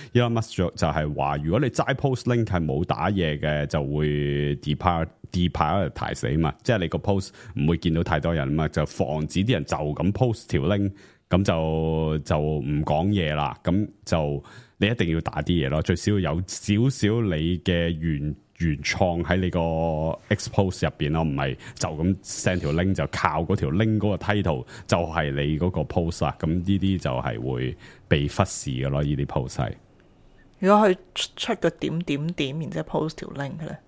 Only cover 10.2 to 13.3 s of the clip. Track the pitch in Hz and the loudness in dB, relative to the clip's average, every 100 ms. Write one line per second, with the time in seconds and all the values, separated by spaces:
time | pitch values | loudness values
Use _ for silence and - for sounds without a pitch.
10.2 | 127 107 - - 71 101 101 98 - _ | 0 0 -2 0 2 0 0 -4 -18 _
11.2 | - 90 98 85 80 80 80 80 78 78 | 0 2 2 2 0 0 0 0 0 -2
12.2 | 69 80 76 76 65 73 76 76 92 104 | 0 0 2 0 0 -2 0 0 2 2
13.2 | 78 | 0